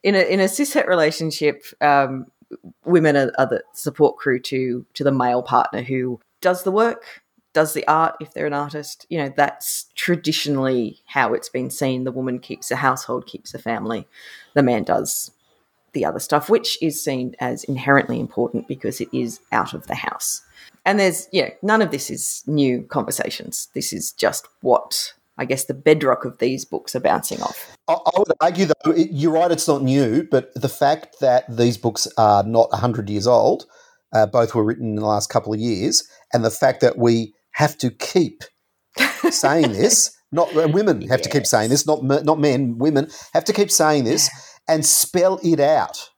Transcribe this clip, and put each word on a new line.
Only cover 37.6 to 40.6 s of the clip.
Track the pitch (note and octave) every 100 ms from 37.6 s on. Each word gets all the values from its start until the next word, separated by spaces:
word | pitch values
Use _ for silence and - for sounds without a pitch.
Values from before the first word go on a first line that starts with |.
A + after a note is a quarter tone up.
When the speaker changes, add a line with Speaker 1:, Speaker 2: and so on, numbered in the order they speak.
| D3+ -
Speaker 2:
to | B2
keep | - - F#3 D#3+ - - _ _ _ _ -
Speaker 1:
<laughs> | C4 - E4+
Speaker 2:
saying | - C#3 D#3 C#3+
this, | G2+ F#3 B3+ - - _
not, | D3 E3+
uh, | D#3